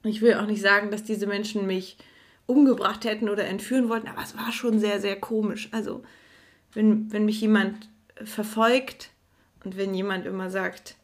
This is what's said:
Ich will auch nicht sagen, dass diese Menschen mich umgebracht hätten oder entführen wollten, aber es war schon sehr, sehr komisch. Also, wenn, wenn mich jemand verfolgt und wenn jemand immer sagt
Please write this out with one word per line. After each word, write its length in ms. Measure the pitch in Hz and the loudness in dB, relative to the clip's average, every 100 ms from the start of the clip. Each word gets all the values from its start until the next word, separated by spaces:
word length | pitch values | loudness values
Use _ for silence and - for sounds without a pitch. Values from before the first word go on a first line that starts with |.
Ich 180 | 220 208 | -2 4
will 120 | 233 | 4
auch 140 | - 208 | 4 0
nicht 140 | 208 | 0
sagen, 300 | 196 202 208 | 4 4 2
dass 120 | 214 | -6
diese 240 | - 208 202 | -4 -4 -2
Menschen 400 | 202 214 214 190 | -4 -4 -4 -2
mich 300 | 185 185 - - _ _ _ - | -4 -6 -20 -20 _ _ _ 2
umgebracht 580 | 254 277 240 190 208 226 | 6 6 6 0 -2 -4
hätten 240 | 214 220 | -2 -2
oder 160 | 208 190 | 0 -2
entführen 420 | 196 - 262 240 | -4 0 0 2
wollten, 200 | 226 220 | -2 -4
aber 160 | - | -10
es 120 | - 214 | -12 -8
war 160 | 226 | -8
schon 280 | 226 247 220 | -2 0 2
sehr, 200 | 208 202 | 2 0
sehr 160 | 202 196 | -2 -4
komisch. 540 | - 220 208 170 - | -4 -2 -2 -4 -6
Also, 320 | 220 - - - - _ - _ _ _ | -6 -6 -8 -14 -20 _ -20 _ _ _
wenn, 380 | 214 214 214 214 | 2 4 4 0
wenn 140 | 214 214 | -2 0
mich 140 | 214 | 0
jemand 500 | 214 214 190 190 - _ _ - | 2 2 2 -4 -16 _ _ -20
verfolgt 880 | 220 - 208 220 226 254 262 - - _ _ _ _ _ | -12 -8 -6 2 4 4 0 -16 -20 _ _ _ _ _
und 140 | 190 185 | -12 -6
wenn 160 | 196 | -4
jemand 320 | 190 196 190 180 | -2 -2 -4 -4
immer 240 | 190 185 | -8 -6
sagt 460 | 190 185 - - - | -4 -6 -8 -20 -20